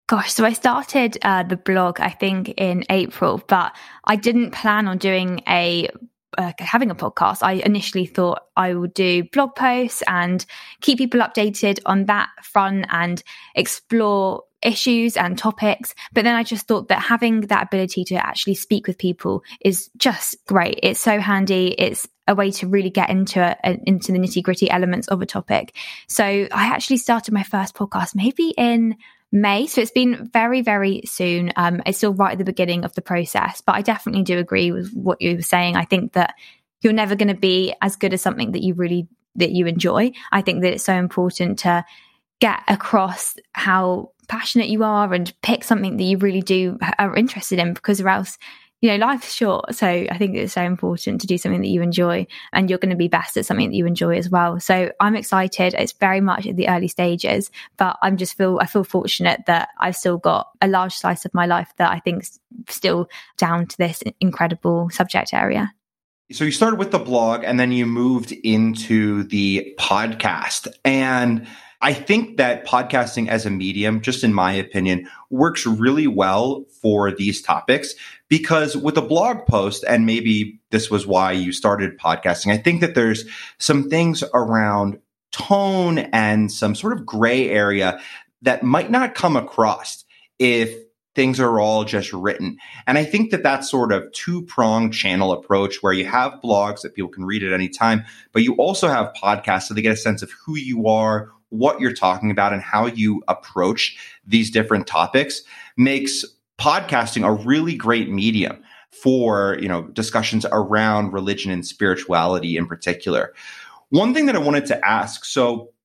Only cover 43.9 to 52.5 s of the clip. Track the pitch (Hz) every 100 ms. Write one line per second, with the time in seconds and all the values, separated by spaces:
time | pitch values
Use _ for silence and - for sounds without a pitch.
43.9 | 180 - _ - 226 - 233 214 214 220
44.9 | 208 202 180 175 - - - - 208 196
45.9 | 202 185 190 202 190 185 185 180 - 165
46.9 | - 196 196 247 202 - 180 170 175 -
47.9 | 196 190 196 190 - - - _ - 226
48.9 | 202 233 262 - - 214 - - - 190
49.9 | 175 - 175 202 - 190 185 180 180 180
50.9 | 175 - - 190 175 196 180 98 175 175
51.9 | 175 175 175 180 - -